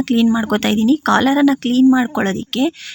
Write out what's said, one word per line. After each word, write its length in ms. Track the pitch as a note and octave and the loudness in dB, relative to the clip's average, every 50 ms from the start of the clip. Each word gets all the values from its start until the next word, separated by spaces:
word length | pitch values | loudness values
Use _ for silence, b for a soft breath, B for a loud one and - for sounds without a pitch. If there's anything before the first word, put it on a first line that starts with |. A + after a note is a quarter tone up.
| C4+ | 2
ಕ್ಲೀನ್ 260 | - B3 A#3 A3+ A3+ A3+ | 0 0 0 2 0 0
ಮಾಡ್ಕೊತಾ 360 | A3+ A3 G#3+ G#3 G#3 G#3+ G#3+ | -2 -2 -2 -4 -2 -2 -2
ಇದ್ದೀನಿ. 280 | G#3 A3 A3 A#3 D#4 | -2 0 2 0 0
ಕಾಲರನ್ನ 540 | D4+ - - G#3 G#3+ G#3 C4 C#4 C#4 C#4+ C#4 C4+ | 0 0 0 0 2 2 2 2 2 2 2 0
ಕ್ಲೀನ್ 360 | - - A#3+ B3 B3+ C4 C4 | 0 -2 -2 0 2 4 4
ಮಾಡ್ಕೊಳ್ಳೋದಿಕ್ಕೆ 760 | C4 B3+ A#3+ A#3 G3+ G#3+ G#3 F#3+ F#3+ - - - - A#3 C4+ E4 B B B B B | 4 2 0 -2 -4 -4 -4 -2 -4 -6 -8 -8 -4 -2 -2 -2 B B B B B